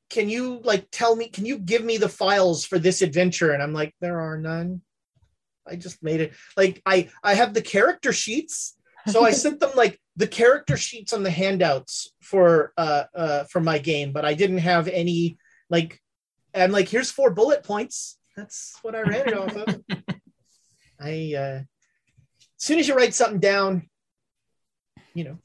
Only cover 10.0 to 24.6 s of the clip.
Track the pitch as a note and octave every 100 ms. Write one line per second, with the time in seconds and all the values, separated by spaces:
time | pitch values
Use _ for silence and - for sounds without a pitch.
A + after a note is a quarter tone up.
10 | _ E3 F3+ - A#3+ C#4+ - - - A#3
11 | G3 A3 F#3+ D#3+ F#3+ F#3+ E3 C3+ - -
12 | - _ - G3 F3 E3 - - D#3 C#3+
13 | - F3 D#3+ D3 - F3+ D#3+ D#3 D#3+ D3
14 | C#3+ C#3+ D3 D3+ F#3+ F#3 E3+ F3 E3 F3+
15 | E3+ E3+ E3+ - _ _ _ E3+ E3 -
16 | _ _ _ _ _ G3 F#3 G3 F3+ A#3
17 | B3+ - C4 F3+ C4 D4 - G#3 B3+ -
18 | - - _ - G3+ - - - A3 A3
19 | A3 A3+ C4+ G#3 G3 G#3 G#3 - - F#3+
20 | - - _ _ _ _ _ _ _ _
21 | D3 D#3+ D#3 C#3+ C#3 C3+ C3+ _ _ _
22 | _ _ _ _ _ _ - D#4+ C#4 C4
23 | A#3 - A3+ G3+ G3 G3+ G3 F#3 - _
24 | _ _ _ _ _ _